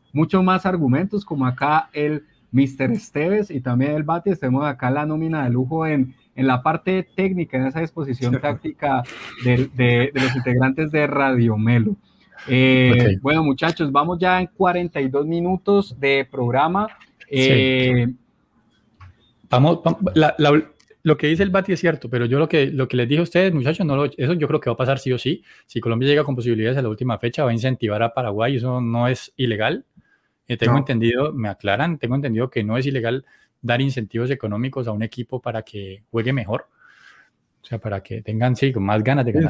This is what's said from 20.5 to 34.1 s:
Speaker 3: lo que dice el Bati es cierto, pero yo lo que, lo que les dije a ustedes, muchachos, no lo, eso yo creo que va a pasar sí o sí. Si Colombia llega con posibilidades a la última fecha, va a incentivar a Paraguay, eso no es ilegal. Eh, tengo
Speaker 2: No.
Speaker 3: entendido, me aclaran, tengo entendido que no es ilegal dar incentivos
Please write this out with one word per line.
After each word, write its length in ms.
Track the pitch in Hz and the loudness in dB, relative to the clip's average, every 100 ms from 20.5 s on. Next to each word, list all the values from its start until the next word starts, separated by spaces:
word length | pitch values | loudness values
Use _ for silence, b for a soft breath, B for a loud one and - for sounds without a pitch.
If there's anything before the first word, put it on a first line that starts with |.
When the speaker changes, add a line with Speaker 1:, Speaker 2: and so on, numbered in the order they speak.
| 151 - _ _ _ | 4 0 _ _ _
Speaker 3:
lo 140 | 156 151 | 0 2
que 100 | 151 | 2
dice 160 | 160 | 0
el 80 | 196 | 2
Bati 220 | 190 190 | 0 0
es 80 | 175 | 0
cierto, 280 | 175 151 117 | 0 -2 -4
pero 180 | 120 120 | -2 0
yo 120 | 135 | 2
lo 100 | 156 | 2
que, 180 | 160 135 | 2 2
lo 200 | 135 127 | 0 -2
que 100 | 123 | 0
les 120 | 120 | 0
dije 120 | 147 | 0
a 40 | |
ustedes, 280 | 175 175 190 | 0 2 2
muchachos, 320 | 156 127 160 | 2 0 0
no 120 | 165 139 | 0 0
lo, 80 | |
eso 280 | 143 - 135 | -2 -2 -2
yo 120 | 175 147 | 0 0
creo 140 | 151 | 0
que 100 | 127 | -2
va 40 | |
a 20 | 117 | -2
pasar 220 | 127 135 | 0 -2
sí 140 | 131 | -2
o 60 | 123 | -2
sí. 240 | 131 - b b b | -2 -6 b b b
Si 140 | 120 | -6
Colombia 280 | 117 113 135 | -2 0 2
llega 160 | 147 | 2
con 120 | 143 123 | 0 -2
posibilidades 420 | 120 110 113 135 | -2 0 0 0
a 40 | |
la 60 | 123 | -2
última 300 | 107 127 107 | -4 -4 -2
fecha, 260 | 120 - | -4 -2
va 60 | 131 | 0
a 40 | |
incentivar 480 | 117 127 127 110 104 | 0 -2 -2 -2 0
a 120 | 117 | -2
Paraguay, 420 | 135 117 104 120 135 | -2 -4 -2 0 -2
eso 240 | 127 127 | -2 -2
no 280 | 120 120 123 | -2 0 0
es 240 | 127 - - | -2 -6 -4
ilegal. 480 | 123 107 110 214 - _ b b b b - | -2 0 -2 -2 -8 _ b b b b -8
Eh, 100 | 117 | -2
tengo 180 | 117 | 2
Speaker 2:
No. 40 | 135 | 2
Speaker 3:
entendido, 540 | 135 117 117 120 151 | 0 0 2 2 -2
me 160 | 143 104 | -4 -6
aclaran, 500 | 92 101 104 165 156 | -4 -2 0 0 -2
tengo 160 | 120 | -2
entendido 360 | 135 139 110 131 | -2 -2 -2 -2
que 140 | 123 | -2
no 120 | 107 120 | -2 -2
es 100 | 135 | -2
ilegal 380 | 135 113 131 - b b _ | -2 -2 -4 -8 b b _
dar 180 | 120 120 | -2 0
incentivos 500 | 139 131 104 | 0 -2 -6